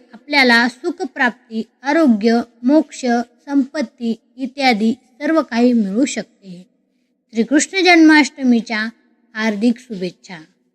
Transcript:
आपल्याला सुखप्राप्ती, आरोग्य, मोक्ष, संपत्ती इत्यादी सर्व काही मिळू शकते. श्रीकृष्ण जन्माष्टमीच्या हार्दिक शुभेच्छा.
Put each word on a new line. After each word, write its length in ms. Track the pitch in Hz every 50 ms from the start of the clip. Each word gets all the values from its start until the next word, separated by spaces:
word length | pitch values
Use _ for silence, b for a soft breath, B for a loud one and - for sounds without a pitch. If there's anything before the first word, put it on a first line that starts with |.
| _ _ -
आपल्याला 560 | - _ 294 294 285 262 247 233 233 240 240
सुखप्राप्ती, 920 | - - - 349 - - 359 254 - 285 262 240 - _ _ _ 226 226 - - _ _ -
आरोग्य, 580 | 269 294 330 320 262 220 202 208 226 233 233 233 - _ _ 247
मोक्ष, 420 | 254 294 311 - - - - 262 240 233 240 233 - _ _ _
संपत्ती 680 | 285 285 277 254 269 - 311 262 - _ - 240 226 214 - _ _ _
इत्यादी 560 | 254 269 262 262 285 269 262 233 196 220 226 269
सर्व 500 | - _ _ _ - 294 302 320 320 277
काही 300 | - 240 233 240 247 247
मिळू 320 | 233 208 190 190 226 294
शकते. 640 | - - 233 - - _ _ 196 190 175 175 185 _ _ _ _ _ _ _ _ _ _ _ _ _ 220
श्रीकृष्ण 520 | 226 220 - 269 302 - - 381 392 339
जन्माष्टमीच्या 1040 | 370 349 330 320 311 311 302 277 - - 285 269 247 240 226 220 - 226 214 220 233 - _ _ _ _ _ _ _ -
हार्दिक 440 | 220 220 226 208 202 226 247 226 -
शुभेच्छा. 580 | - - 226 180 190 175 - _ - - 185 160 156 - _ _ _ _ _